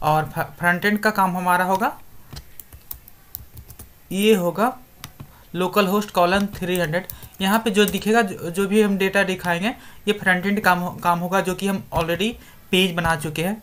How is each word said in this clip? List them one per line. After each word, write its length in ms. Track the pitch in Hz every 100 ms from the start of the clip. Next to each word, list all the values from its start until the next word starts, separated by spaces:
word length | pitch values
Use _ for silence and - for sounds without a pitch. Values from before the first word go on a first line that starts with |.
और 220 | 151 156
फ-, 340 | 147 170 - -
फ्रंट 260 | 175 175
एंड 140 | 202 208
का 120 | 214
काम 260 | 208 190 180
हमारा 280 | 180 180
होगा, 360 | 185 190 254 - - - - - - - - - - - - - - - - - - - - - -
ये 220 | 185 214
होगा 440 | 208 175 165 233 247 - - - - - - -
लोकल 320 | 170 185 208 190
होस्ट 240 | 208 208
कॉलन 360 | 185 175 196 202
थ्री 340 | - 180 180
हंड्रेड। 260 | 165 175 - - - -
यहाँ 180 | 190 220
पे 120 | 226
जो 140 | 196
दिखेगा, 380 | 196 190 202 226
जो, 280 | 196 - 170
जो 160 | 170 196
भी 160 | 214
हम 160 | 208 196
डेटा 240 | 190 196
दिखाएंगे, 460 | 190 185 175 170 208 269 - - -
ये 40 |
फ्रंट 340 | 208 190 180 196
एंड 140 | 202
काम 180 | 185 175
हो-, 240 | 175 -
काम 160 | 175 170
होगा, 220 | 175 190
जो 140 | 185
कि 120 | 180 196
हम 180 | 190 -
already 380 | 151 165 170 214 240 - - -
पेज 240 | 185 185
बना 220 | 170 165 160
चुके 280 | 156 156
हैं, 180 | 175 220